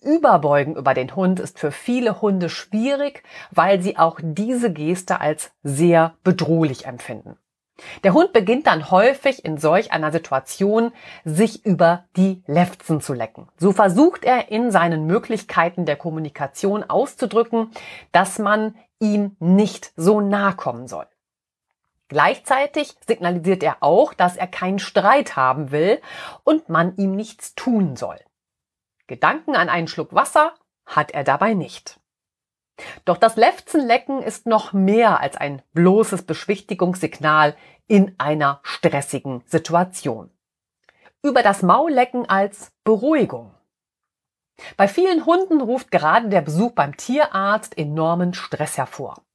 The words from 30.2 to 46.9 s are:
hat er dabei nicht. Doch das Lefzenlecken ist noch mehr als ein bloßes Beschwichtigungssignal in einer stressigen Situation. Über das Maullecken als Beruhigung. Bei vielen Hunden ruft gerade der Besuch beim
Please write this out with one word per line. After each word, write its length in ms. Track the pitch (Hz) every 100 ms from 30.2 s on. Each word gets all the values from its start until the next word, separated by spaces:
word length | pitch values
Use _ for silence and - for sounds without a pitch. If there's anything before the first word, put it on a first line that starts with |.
| 285 320 302 339 _ _ -
hat 260 | - 151
er 120 | 147
dabei 300 | 139 139 202
nicht. 460 | 208 147 - - - _ _ _ _ _ _ _ - - - -
Doch 120 | 175
das 180 | 226 220
Lefzenlecken 840 | 220 220 - 320 254 240 - 269
ist 240 | 226 - -
noch 280 | 220 -
mehr 460 | 196 190 214 233 170
als 180 | 139 -
ein 240 | 143 139 -
bloßes 500 | 160 175 202 220 185
Beschwichtigungssignal 1300 | - 156 - 196 - 196 180 180 - - 151 151 151 147 - _ -
in 280 | 208 196 -
einer 420 | 135 151 143 139
stressigen 800 | - - 127 139 139 139 135 123 -
Situation. 840 | 165 160 170 180 - 147 113 87 _ _ _ _ _ _ _ _ _
Über 220 | 285 254
das 180 | 226 196
Maullecken 680 | 185 208 330 262 247 247 240
als 420 | 196 202 - - _
Beruhigung. 720 | - 220 254 311 208 120 113 _ _ _ _ _ _ _ _ _ _ _ - -
Bei 100 | 202
vielen 380 | 196 370 339 233
Hunden 340 | 349 381 320
ruft 320 | 233 254 -
gerade 380 | 175 151 196 233
der 120 | 196
Besuch 300 | 143 156 233
beim 240 | 233 143